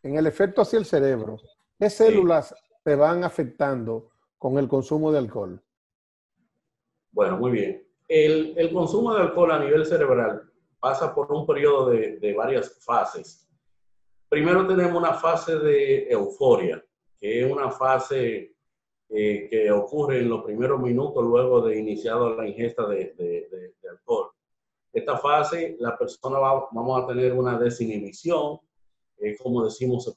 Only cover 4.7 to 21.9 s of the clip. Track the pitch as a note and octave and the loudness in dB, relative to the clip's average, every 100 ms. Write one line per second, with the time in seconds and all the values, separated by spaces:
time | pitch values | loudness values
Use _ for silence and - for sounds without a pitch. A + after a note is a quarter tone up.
4.7 | C3+ C3 D#3 D#3 D3+ A#2 A#2+ F#2 G#2+ _ | -2 0 0 2 0 -2 -6 -8 -12 _
5.7 | _ _ _ _ _ _ _ _ _ _ | _ _ _ _ _ _ _ _ _ _
6.7 | _ _ _ _ G#2 F#2+ F#2 B2 A#2 - | _ _ _ _ 0 0 2 0 0 -2
7.7 | - _ _ _ D#3+ D3+ D#3 D#3 E3 E3 | -6 _ _ _ 4 4 2 0 0 0
8.7 | F3 E3 G#3 A#3+ G#3+ F3 - E3+ D3+ C#3+ | 0 -2 0 0 0 0 4 2 2 2
9.7 | D#3 D3+ E3 C#3 A#2+ A2 G#2+ - _ _ | 2 2 0 2 2 0 -4 -14 _ _
10.7 | _ B2+ C3+ D#3+ - C#3+ D3 D#3+ C#3 D3 | _ -2 -2 -2 -4 -2 -2 0 2 4
11.7 | C#3 B2+ A2+ G#2+ - G#2 G2+ A#2+ B2+ G2+ | 4 4 2 0 -4 -4 -2 -2 -2 -4
12.7 | _ - A#2 F#2+ E2+ - - _ _ _ | _ -2 -2 -2 -8 -16 -20 _ _ _
13.7 | _ _ _ _ _ _ D3+ D#3+ F#3 F#3 | _ _ _ _ _ _ 0 4 2 4
14.7 | F#3 F3 E3+ E3+ - E3 E3 - D#3+ D3+ | 2 2 0 0 0 0 0 -2 0 2
15.7 | C#3+ C#3 C3+ - A2+ G2 - B2+ G#2+ F2+ | 2 4 0 2 0 -2 0 4 4 2
16.7 | D#2 _ _ _ _ G2+ A#2+ B2+ C#3+ C3 | -6 _ _ _ _ -4 -2 0 -2 -4
17.7 | - C3 C3 - C3+ A#2 G#2+ - _ _ | 0 2 2 0 -2 -2 -4 -10 _ _
18.7 | _ _ _ _ G#2+ G#2+ G#2 G2+ A2 G#2+ | _ _ _ _ -2 0 -2 -2 0 2
19.7 | G2+ G2+ D3+ C#3+ B2+ A#2 A2+ G#2+ G#2+ B2+ | 2 0 -2 0 0 0 -2 -4 -4 -2
20.7 | C3+ B2 A#2+ C#3+ - A#2 A#2+ B2+ A#2+ A2+ | 0 0 0 0 -2 2 4 4 4 2
21.7 | G#2+ G#2+ | -2 -4